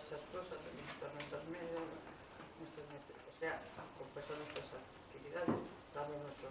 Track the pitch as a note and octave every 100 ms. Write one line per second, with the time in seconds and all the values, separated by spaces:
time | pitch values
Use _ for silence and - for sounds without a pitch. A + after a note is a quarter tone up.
0 | - D3 - F3+ F3+ D#3 - C#3+ D3 -
1 | C#3+ C#3+ D3 - D#3+ F3 E3 E3 D#3 -
2 | - - - - D#3 - D#3+ D#3 D3 D3
3 | - - - - D#3+ D#3+ - - - -
4 | C3+ D3 C#3+ D3 D3 D3 - - - -
5 | - - C#3+ E3 - - - - - D3
6 | D3 D3 C#3+ - -